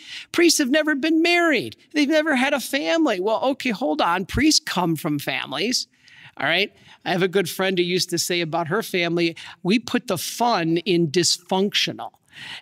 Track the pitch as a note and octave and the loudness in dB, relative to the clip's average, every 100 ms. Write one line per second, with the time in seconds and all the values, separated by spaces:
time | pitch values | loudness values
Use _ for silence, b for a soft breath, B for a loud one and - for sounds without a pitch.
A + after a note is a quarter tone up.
0 | B B B - E4+ - B3+ D#4 D4+ C#4+ | B B B 2 2 4 2 2 2 0
1 | D#4 D#4+ E4 F4 E4+ B3 A#2 - b D4 | 2 2 4 4 4 2 -2 -10 b 0
2 | C#4 D#4 D#4 C4 C4+ C#4+ - C#4 D#4+ E4 | 2 2 2 2 0 -2 -2 -4 0 2
3 | D4+ F#3 G3 A3 C4 C#4 B3+ G3 - D3+ | 2 2 0 0 0 -2 -2 -2 -2 0
4 | F3 F3+ F#3+ - D#4 - - F3+ F3 D#3+ | 2 0 -2 0 2 2 0 -2 0 0
5 | D#3+ D3 D3 C3 B2+ C3+ G#3+ - - B | -2 -4 -2 -4 -4 -4 -2 -4 -6 B
6 | B B B B C#3+ F3 G#3 - B B | B B B B 0 0 0 -6 B B
7 | - F3 F#3+ F#3+ F3 - F#3+ F3+ F3 F3+ | -4 0 0 0 -2 -2 0 0 0 0
8 | - E3+ - F3 E3+ E3 D#3+ G#3 A3 F#3 | -2 -2 -2 -2 -2 -2 -2 -4 -2 -2
9 | E3+ E3+ E3+ E3 B B F3 A#3 - A#3+ | 0 0 0 -2 B B 0 0 0 -4
10 | - F3+ - - A#3+ G3+ E3 E3+ - F3 | -2 -6 -4 -2 0 2 0 0 2 2
11 | E3 F3 D#3+ - - F#3+ G3+ - - A2 | 2 2 2 0 -2 0 0 0 -2 -6
12 | A#2 - _ B B B | -12 -16 _ B B B